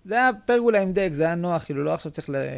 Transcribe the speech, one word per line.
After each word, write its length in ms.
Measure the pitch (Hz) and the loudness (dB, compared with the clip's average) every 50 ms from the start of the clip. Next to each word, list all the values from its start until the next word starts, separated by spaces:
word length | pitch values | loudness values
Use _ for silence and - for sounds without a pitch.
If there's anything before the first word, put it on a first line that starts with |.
| - | -8
זה 100 | 185 214 | -4 0
היה 140 | 240 254 254 226 214 - | 2 2 2 0 0 0
פרגולה 360 | - 240 240 233 233 220 202 | 2 2 2 4 4 4 4
עם 120 | 190 185 180 | 2 2 0
דק, 160 | 196 190 185 | 0 0 0
זה 120 | 147 139 160 | 0 0 0
היה 120 | 165 170 | 0 0
נוח, 280 | 170 175 180 170 160 - | 0 -2 -2 -2 -2 -2
כאילו, 180 | - 143 139 143 | -4 -6 -4 -2
לא 100 | 156 165 | -2 -2
עכשיו 180 | 165 - 156 | -4 -6 -10
צריך 180 | - - - - | -10 -10 -8 -6
ל-, 60 | 139 135 135 135 135 | -4 -4 -4 -6 -6